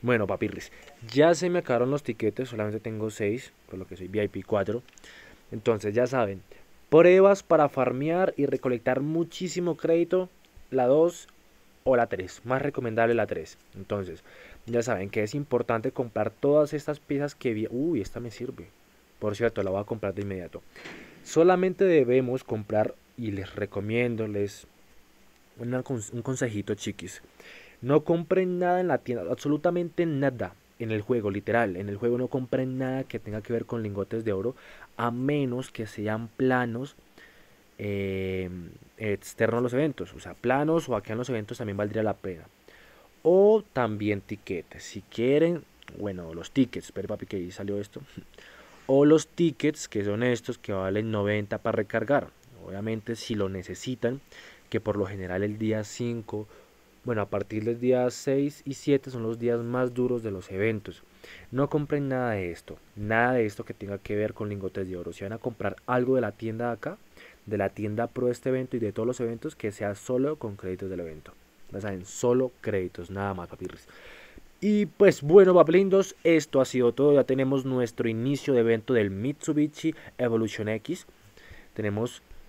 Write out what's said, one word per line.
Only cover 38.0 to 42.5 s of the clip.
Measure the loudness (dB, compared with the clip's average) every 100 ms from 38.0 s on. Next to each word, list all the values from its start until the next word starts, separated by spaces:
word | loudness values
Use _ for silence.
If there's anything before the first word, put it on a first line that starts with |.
| -4 -4 -4 -4 -6 -8 -14 -18 -20 -8
externos | -4 -4 -6 0 0 2
a |
los | 0
eventos. | 0 -2 -4 -12
O | -12
sea, | -16
planos | -6 0 2 2 0 0
o | -4
acá | -4
en | -6
los | -4
eventos | -6 -6 -8
también | -6 -2
valdría | -2 0
la | -2 -2
pena. | -8 -10 -14